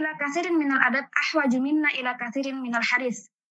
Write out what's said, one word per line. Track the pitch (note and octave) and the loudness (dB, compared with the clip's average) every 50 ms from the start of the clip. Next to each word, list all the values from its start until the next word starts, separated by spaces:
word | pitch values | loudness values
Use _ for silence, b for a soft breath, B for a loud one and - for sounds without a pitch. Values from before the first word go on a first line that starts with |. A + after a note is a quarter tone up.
| D#4 | -2
ila | D#4 D#4 D4+ | -4 -4 -4
kathirin | D4 C#4+ C#4+ E4+ F4 F#4 E4+ D#4+ | -4 -2 -2 -2 -2 0 0 0
minal | D4 C#4 C4+ C4 - | 2 2 2 4 4
adab | B3 A#3 C#4 C#4 - | 4 4 0 -2 0
ahwaju | - - D4 - - D#4 C#4+ C4 A#3 B3+ C4 | -2 0 0 2 0 2 2 4 2 2 2
minna | C#4+ D4+ D#4 D4+ C#4+ C#4 | 2 2 2 2 0 0
ila | C4 B3+ B3 B3 B3 | -2 -4 -4 -4 -4
kathirin | A#3+ A#3 G#3 C4+ C#4 C#4 C4 C4+ | -8 -6 -4 -4 -4 -4 -4 -6
minal | B3+ A#3+ A#3 A#3 A#3 | -6 -2 -2 -2 0
hadis." | - B3 B3 C4 B3 G#3+ - - - _ _ _ _ | 0 0 0 0 -2 -4 -6 -10 -18 _ _ _ _